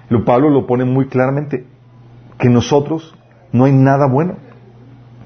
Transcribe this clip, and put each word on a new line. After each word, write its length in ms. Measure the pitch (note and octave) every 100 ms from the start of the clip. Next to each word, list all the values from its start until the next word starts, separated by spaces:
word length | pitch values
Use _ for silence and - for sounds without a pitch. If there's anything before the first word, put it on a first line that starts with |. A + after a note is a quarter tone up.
| -
Lo, 140 | A#2
Pablo 260 | A2+ B2 D3+
lo 160 | C3+ G#2+
pone 180 | B2
muy 220 | B2 C3 C3+
claramente: 600 | B2+ C3 C#3 C#3+ - - _ _ _ - - - -
que 100 | B2
nosotros 680 | A#2+ A#2 D3 C#3+ D#3+ - - _ _ -
no 120 | A#2+
hay 80 | C3+
nada 340 | C3+ C3+ C#3 C#3+
bueno. 280 | B2+ F3 G3 - - - - - - - -